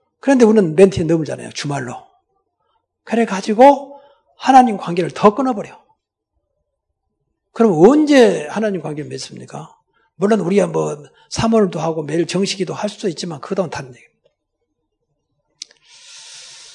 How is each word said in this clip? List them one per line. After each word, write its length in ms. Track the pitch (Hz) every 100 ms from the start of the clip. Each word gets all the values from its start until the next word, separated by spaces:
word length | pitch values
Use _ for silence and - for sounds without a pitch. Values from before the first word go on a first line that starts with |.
| _ _
그런데 260 | 269 262 214
우리는 300 | 220 170 156
맨 140 | 196
뒤에 140 | -
넘으잖아요. 480 | 160 165 135 127 117
주말로. 440 | - 147 143 123 - - _ _ _ _ _ _ _ _ _
그래가지고 960 | - 220 220 190 220 214 277 269 - - - _ _ _
하나님 400 | 262 262 240 196
관계를 340 | 170 175 156
더 240 | - 208 214
끊어버려. 480 | 262 208 156 - _ _ _ _ _ _ _ 587 _ _ _ _ _ _ _ _ _
그럼 200 | - 226
언제 760 | 156 196 302 294 277 214 165 147
하나님 340 | 202 214 185
관계를 280 | 151 151 131
맺습니까? 680 | 131 - - - 151 160 _ _ _ _ -
물론 240 | 202 220
우리가 260 | 170 196 175
뭐 420 | 160 151 151 - _ _
삼 240 | - 226
월도 260 | 220 190 156
하고 240 | 165 160
매일 220 | 147 165 165
정식기도 480 | 175 196 196 165
할 160 | 139 208
수도 180 | - 202
있지만 320 | 147 180 143
그거는 300 | - 196 160
다른 240 | 147 131
얘기입니다. 360 | 123 _ _ _ _ _ _ _ _ _ _ _ _ _ _ _ _ - _ _ - - - - - - - -